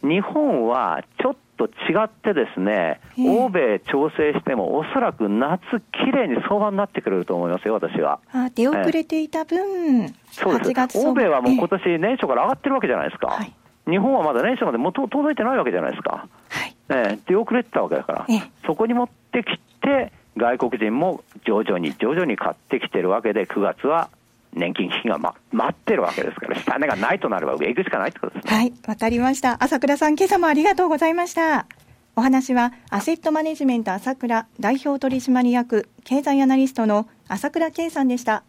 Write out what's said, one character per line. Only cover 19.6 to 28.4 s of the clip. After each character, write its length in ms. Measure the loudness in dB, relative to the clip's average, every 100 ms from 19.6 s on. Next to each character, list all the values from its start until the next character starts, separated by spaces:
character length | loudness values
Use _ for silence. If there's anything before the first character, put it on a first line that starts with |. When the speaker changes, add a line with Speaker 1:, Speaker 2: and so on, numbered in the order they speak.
| _ _
Speaker 1:
て、 320 | 0 0 0 -10 _ -2
外 180 | 0 2
国 200 | -2 0
人 200 | 0 0
も 240 | 0 -2 -10 -8 0
徐 180 | 0
々 140 | 2 0
に 160 | -2
徐 200 | -2 -2
々 120 | 0 0
に 120 | -2
買 160 | -4
っ 20 | -6
て 240 | _ -4
き 100 | -2
て 100 | -2
る 100 | 0
わ 120 | 0
け 120 | 0
で、 120 | -2 -2
九 160 | 0
月 240 | -2 0 0
は 240 | 0 -2 _ _ _ _
年 200 | -6 -4
金 160 | -2 -4
基 120 | -2
金 80 | -2
が、 60 | -2
ま、 160 | -4 -6 _
待 200 | -2 -2
っ 40 | -4
て 200 | -2 0
る 60 |
わ 100 | 0
け 120 | -2
で 100 | -6
す 60 | -6
か 80 | -8
ら、 80 | -6
下 200 | -2 -2
値 80 | 0
が 80 | 0
な 180 | 0
い 60 | 0
と 100 | 0
な 100 | -2
れ 60 | -2
ば 80 | -2
上 120 | -2
行 80 | -2
く 80 |
し 60 | -2
か 80 | 0
な 80 | -2
い 20 |
っ 40 |
て 60 | -4
こ 80 | -8
と 60 |
で 80 | -8